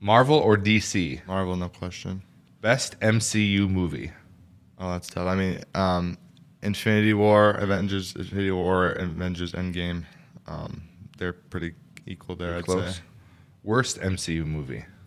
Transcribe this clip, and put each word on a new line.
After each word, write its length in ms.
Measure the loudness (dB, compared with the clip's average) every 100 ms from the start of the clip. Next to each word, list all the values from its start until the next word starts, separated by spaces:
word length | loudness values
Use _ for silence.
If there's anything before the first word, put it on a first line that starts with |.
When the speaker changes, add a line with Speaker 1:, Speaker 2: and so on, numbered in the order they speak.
Speaker 1:
Marvel 360 | 4 6 6 4
or 220 | 4 4
D 220 | 4 2
C? 400 | 2 -2 -2 -4 -6
Speaker 2:
Marvel, 300 | -4 -2 -2
no 140 | -6
question. 500 | -8 -12 -10 -10 -10 -12 -20 _ -6
Speaker 1:
Best 360 | 0 0 0 -2
M 200 | 2 2
C 240 | 2 0
U 240 | 2 2 2
movie? 420 | 2 0 -4 -10 -14 -20 -20 -20 -20 _ -10
Speaker 2:
Oh, 120 | -6
that's 160 | -6 -8
tough. 200 | -4 -2
I 80 | 0
mean, 240 | -2 -4 -6 -2
um, 420 | 0 0 -2 -6 -14 -20 -20 -8
Infinity 520 | -6 -2 2 4 4
War, 360 | 4 6 8 6
Avengers, 640 | 4 0 0 0 -2 -4 -8
Infinity 340 | -6 -2 0
War, 380 | 0 2 4 2
Avengers 600 | 0 -6 -4 -4 -4 -6
Endgame. 520 | -4 -4 -4 -4 -6 -8 -18 -20 -20 -14
Um, 340 | -12 -10 -12 -16 -20 -20 -8
they're 160 | -6
pretty 420 | -6 -10 -8 -8 -10 -20 -20 -16
equal 280 | -16 -12
there, 200 | -8 -6 -6
Speaker 1:
Pretty 120 | -2
Speaker 2:
I'd 40 | -2
Speaker 1:
close. 140 | -2 -8
Speaker 2:
say. 60 | -12 -20 -20 -20 -20 _
Speaker 1:
Worst 360 | -2 0 0 -4
M 160 | -4 -4
C 160 | -4
U 100 | -4
movie? 400 | -4 -6 -8 -10 -14 -20